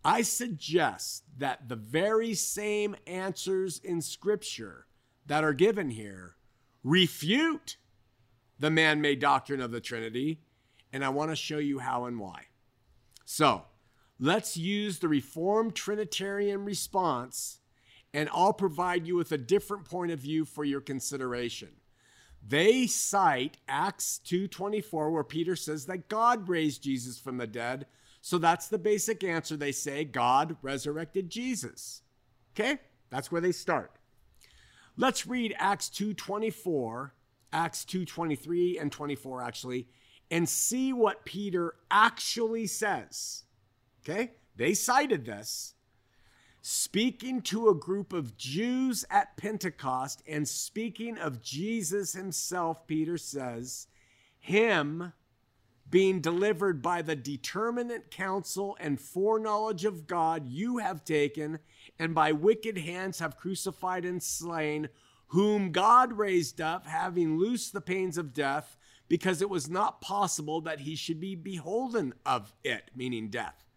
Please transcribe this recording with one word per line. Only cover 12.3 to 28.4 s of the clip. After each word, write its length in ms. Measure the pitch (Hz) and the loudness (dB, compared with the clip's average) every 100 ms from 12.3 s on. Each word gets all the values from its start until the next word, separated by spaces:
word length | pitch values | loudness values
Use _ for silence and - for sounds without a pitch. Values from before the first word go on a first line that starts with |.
| 82 - _ _ _ _ _ _ - | -14 -20 _ _ _ _ _ _ -20
So, 420 | - - 147 95 - _ _ _ _ - | -10 4 4 4 -4 _ _ _ _ -2
let's 380 | 131 208 - 165 | 2 2 0 -4
use 420 | 170 202 208 165 | -2 -2 -2 -2
the 80 | 165 | 2
Reformed 680 | 147 127 160 180 214 226 | 2 0 -4 0 2 0
Trinitarian 880 | - - 208 214 - 196 202 202 202 | -4 -4 -4 -4 -4 -4 0 0 0
response, 960 | 202 196 - 190 175 123 123 - - - _ _ _ - _ | -4 -6 -2 0 2 0 -4 -8 -10 -12 _ _ _ -20 _
and 140 | 147 151 | -4 -2
I'll 200 | - 190 | 4 4
provide 520 | 214 196 151 180 180 165 | 4 0 2 0 0 2
you 80 | |
with 160 | 175 165 | 0 0
a 60 | 151 | -4
different 480 | 120 196 - 202 | 2 2 2 -10
point 260 | 156 180 175 | -6 -4 -4
of 80 | 160 | -4
view 260 | 139 156 | -2 -2
for 200 | 156 - | -2 -2
your 160 | 147 139 | -2 -2
consideration. 880 | 139 135 - 143 127 123 120 - 95 - _ _ _ _ _ - | -4 -6 -4 -4 -4 -2 -4 -6 -14 -20 _ _ _ _ _ -20
They 420 | 104 143 190 254 247 | 0 6 6 6 4
cite 680 | - - 196 175 131 139 - - | 0 2 4 4 4 -2 -6 -4
Acts 500 | 139 190 - - - | -2 -2 -2 -6 -6
two 300 | - 175 196 | -2 -2 -2
twenty-four, 640 | - 202 214 - 160 151 | -4 -2 -2 -2 -2 0
where 120 | 165 | 0
Peter 320 | 151 147 170 | -2 -2 -2
says 300 | 170 - 151 | -2 -4 -6
that 240 | 131 180 - | -6 -8 -4
God 400 | 214 233 233 180 | 2 4 4 0
raised 320 | 175 156 127 | 2 2 0
Jesus 380 | 139 131 123 117 | -4 -4 -4 -10
from 180 | 139 127 | -8 -6
the 80 | 117 | -6
dead. 380 | 117 120 131 143 _ _ - | -4 -4 -4 -8 _ _ -18
So 180 | - | -4
that's 300 | 180 | 2